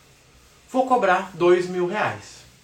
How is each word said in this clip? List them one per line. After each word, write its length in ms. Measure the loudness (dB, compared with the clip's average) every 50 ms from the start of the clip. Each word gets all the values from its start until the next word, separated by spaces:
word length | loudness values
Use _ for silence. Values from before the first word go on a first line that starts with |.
| _ _ _ _ _ _ _ _ _ _ _ _ _ -6
Vou 140 | -4 -2 0
cobrar 460 | 0 0 2 2 2 2 0 -2 -6 -4
dois 340 | 0 2 4 4 4 2
mil 200 | -2 -4 -4 -4
reais." 520 | -2 -2 -4 -4 -4 -6 -10 -14 -20 -20 -20 -20 -20 _ _